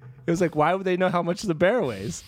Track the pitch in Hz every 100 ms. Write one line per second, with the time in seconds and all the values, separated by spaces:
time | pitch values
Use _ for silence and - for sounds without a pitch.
0 | - - - 170 170 151 151 190 185 180
1 | 185 175 170 175 208 160 180 247 151 98
2 | 98 -